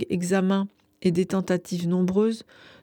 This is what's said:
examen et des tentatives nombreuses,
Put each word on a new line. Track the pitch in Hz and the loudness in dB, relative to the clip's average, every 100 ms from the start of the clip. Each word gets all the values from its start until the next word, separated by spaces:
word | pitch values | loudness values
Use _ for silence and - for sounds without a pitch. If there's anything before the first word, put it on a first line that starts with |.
| - | 0
examen | 180 175 190 185 196 196 _ _ _ | -4 0 0 2 0 -2 _ _ _
et | 185 | 0
des | 170 185 | 0 0
tentatives | 190 185 180 - 175 170 | -2 0 -2 -2 -4 0
nombreuses, | 180 185 190 220 226 - - - - | 0 2 2 2 0 -10 -20 -20 -20